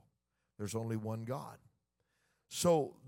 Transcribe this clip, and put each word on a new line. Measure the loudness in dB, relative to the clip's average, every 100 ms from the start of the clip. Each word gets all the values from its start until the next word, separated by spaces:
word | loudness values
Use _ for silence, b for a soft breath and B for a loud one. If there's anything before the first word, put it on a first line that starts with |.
| -20 _ _ _ _ -10
There's | -6
only | -4 -2 -2
one | -2 -4
God. | -4 -8 -8 -16 -20 _ _ _ _ _ _ _ _
So | 0 6 6 4 -4